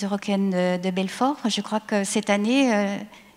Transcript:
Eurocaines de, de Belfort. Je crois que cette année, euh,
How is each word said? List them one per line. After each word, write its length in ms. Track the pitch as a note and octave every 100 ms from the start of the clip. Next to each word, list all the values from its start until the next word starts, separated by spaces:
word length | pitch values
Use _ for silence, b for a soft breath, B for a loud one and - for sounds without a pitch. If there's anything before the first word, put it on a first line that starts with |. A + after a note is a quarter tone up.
Eurocaines 480 | G3 G3+ G#3 G3 G3
de, 320 | F3+ F3+ F3+
de 80 | F#3
Belfort. 460 | F#3 F#3+ - B3+ D4 A#3
Je 140 | G3+
crois 180 | G3+ G#3+
que 240 | - G#3
cette 280 | G3 A3 G#3
année, 440 | G3+ G#3 C4 C4
euh, 220 | G#3 G3+ G3+ G#3 B B